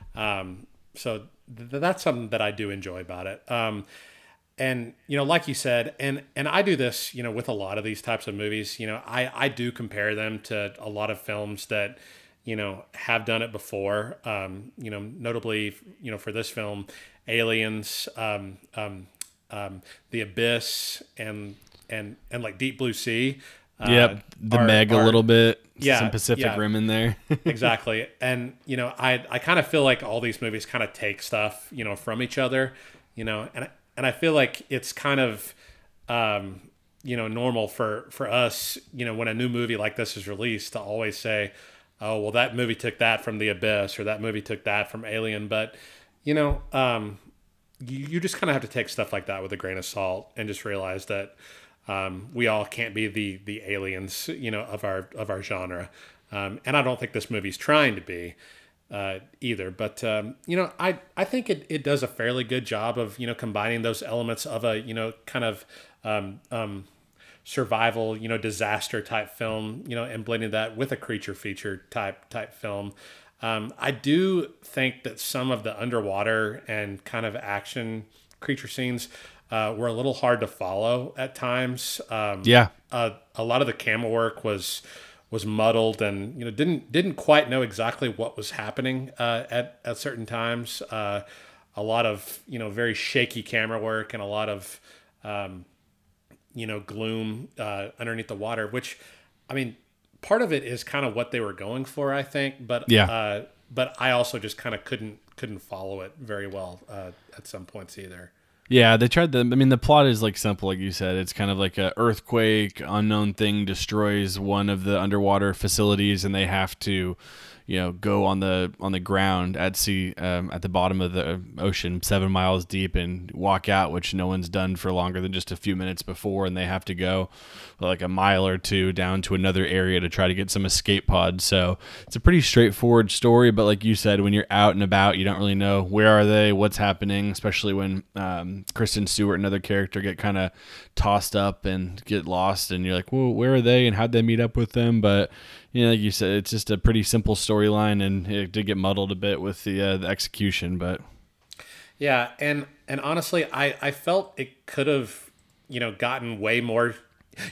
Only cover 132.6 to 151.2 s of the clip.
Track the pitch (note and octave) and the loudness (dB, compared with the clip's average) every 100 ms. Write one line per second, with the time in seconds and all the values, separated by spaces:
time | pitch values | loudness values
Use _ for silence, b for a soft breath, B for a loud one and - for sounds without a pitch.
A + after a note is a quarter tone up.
132.6 | A#2 G2+ A#2+ A#2 G#2 - A#2+ A#2+ A#2+ G#2+ | 8 6 6 8 6 4 6 8 8 6
133.6 | G#2 G2+ A2 G#2 G#2+ G2+ G2+ G#2 - G2+ | 4 4 4 4 4 6 6 4 4 6
134.6 | G#2 F#2 G2 G2 G2+ F2+ G2 F#2+ G2+ G2 | 6 6 4 6 6 4 2 2 2 2
135.6 | G2+ G2 F#2 G#2 A2 G#2+ G#2 G#2+ G#2+ G2 | 4 2 4 6 10 10 8 8 8 6
136.6 | G#2 G#2 G2+ F#2 G2+ G2+ G2+ G2 G#2 - | 4 4 2 2 0 0 0 -2 -2 0
137.6 | G#2 G2 F#2+ F#2+ - G2 F#2+ F2 F2+ F#2+ | 0 0 0 -2 -6 -6 -4 -4 -6 -8
138.6 | - - A2 G#2+ G2 - G2+ F#2 G2 G2 | -6 -2 0 0 0 2 2 2 2 0
139.6 | - G2 F#2+ G2+ G2 E2+ G#2 G2 F#2 B | 0 0 0 -2 -4 -2 -2 0 -2 B
140.6 | B B B - G#2 G2+ - G#2 G2 F2+ | B B B 0 2 2 2 0 0 0
141.6 | G2 F#2 F2+ F#2 - G#2 E2 F2+ F#2+ F#2+ | -4 -2 -4 -6 -4 -4 0 2 2 0
142.6 | - F#2 F2+ F2+ - C3 B2+ A2 B2 C3 | -2 -2 0 0 0 0 2 4 4 6
143.6 | A#2+ B2 B2 G#2 A#2 A#2 A2+ A2+ A#2 A#2+ | 6 6 6 4 4 4 4 4 2 2
144.6 | A2+ B2 A#2 A2+ G#2 G2+ F#2+ B B B | 0 2 4 6 6 6 4 B B B
145.6 | B B2 A#2 A2+ G#2 - F#2+ G2+ - A2 | B 4 6 6 4 2 2 2 0 -2
146.6 | - G2+ - A2+ G2 A2+ G#2+ G#2 - G#2+ | 0 4 6 4 4 2 2 0 2 4
147.6 | G#2 G#2 G#2+ G2+ G2 G2 F2+ G2+ F#2 G#2+ | 6 6 4 2 2 0 0 -2 -2 -2
148.6 | G2+ G2 F#2+ G2 G2 F#2 G2+ E2 G2 - | -2 0 0 0 -2 -2 -2 -2 -4 -6
149.6 | G#2 F#2+ G2 F#2+ F#2 G2 - - G2+ - | -2 0 2 0 -2 -4 -4 0 0 0
150.6 | F2 F2+ F2+ F2+ - - | -2 -4 -4 -6 -10 -20